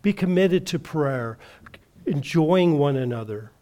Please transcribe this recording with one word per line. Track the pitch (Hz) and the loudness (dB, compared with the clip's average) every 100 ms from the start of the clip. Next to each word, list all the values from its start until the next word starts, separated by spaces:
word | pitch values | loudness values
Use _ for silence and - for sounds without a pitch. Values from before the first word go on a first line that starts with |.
Be | 202 | -2
committed | 202 180 180 190 180 185 | 0 0 2 4 2 -2
to | 170 | -8
prayer, | - 160 139 131 117 110 - - - - _ - - | -4 -2 -2 -2 -6 -10 -18 -20 -20 -20 _ -10 -4
enjoying | 143 135 165 156 185 175 147 | -4 0 0 4 4 4 2
one | 143 135 | 2 0
another | 123 120 110 104 110 _ | -2 -6 -8 -10 -12 _